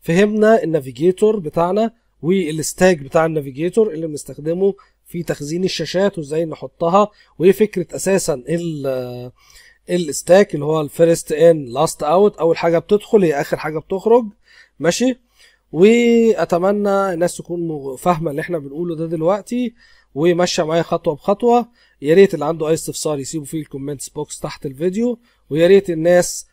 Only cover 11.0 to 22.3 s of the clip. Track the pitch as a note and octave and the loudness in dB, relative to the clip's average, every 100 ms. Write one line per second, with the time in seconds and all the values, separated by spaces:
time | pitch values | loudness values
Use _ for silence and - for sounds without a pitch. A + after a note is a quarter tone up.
11 | E3 E3 - D3+ E3+ D#3+ C3 B2 D#3+ - | 2 2 -2 4 4 4 -2 -2 -2 -2
12 | D3+ E3+ G#3 - E3 D#3+ E3+ E3 - G#3 | 0 4 4 2 0 2 2 0 0 -2
13 | - A3 F3 C#3+ D3+ D#3+ D#3+ D#3 - F#3+ | 2 2 4 0 -2 -4 -6 -8 -8 -6
14 | A3 A#3+ A3 _ _ _ _ _ D3+ - | 2 2 2 _ _ _ _ _ -4 0
15 | B3 B3 _ _ _ _ _ D3 G3+ A#3 | -2 -2 _ _ _ _ _ 4 6 6
16 | A#3 A#3 A3+ F3 E3 F3 F#3 G3+ G3+ G3 | 4 4 4 2 0 0 0 0 0 0
17 | G3 E3+ F3 - D#3+ F3 E3+ D#3 C3+ C3 | -2 -2 -2 -4 -10 -8 -6 -8 -10 -4
18 | F3+ E3 D#3+ C#3+ D#3+ E3+ C#3 C#3+ F3 D#3 | -2 -2 -2 -6 -6 -8 -8 -8 -8 -6
19 | E3 E3 D#3+ G3+ F#3 A#3+ A#3+ _ _ _ | -6 -2 -2 -2 -4 -6 -6 _ _ _
20 | _ C3+ E3+ F3 F3 - D#3 E3+ D#3+ F3 | _ -2 0 2 0 -2 -2 -2 -2 -4
21 | E3+ D3 - G3+ A#3+ A#3+ A#3 _ _ _ | -4 -4 -4 0 2 2 0 _ _ _
22 | C#3 E3+ G3 | 2 6 6